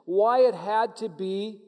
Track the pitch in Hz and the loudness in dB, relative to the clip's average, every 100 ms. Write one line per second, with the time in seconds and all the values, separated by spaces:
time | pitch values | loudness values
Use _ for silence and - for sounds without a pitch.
0 | - 185 220 254 254 180 185 220 226 - | -4 2 4 4 4 2 -4 -2 -2 -6
1 | 220 160 190 196 214 208 | -10 -8 -6 -6 -8 -12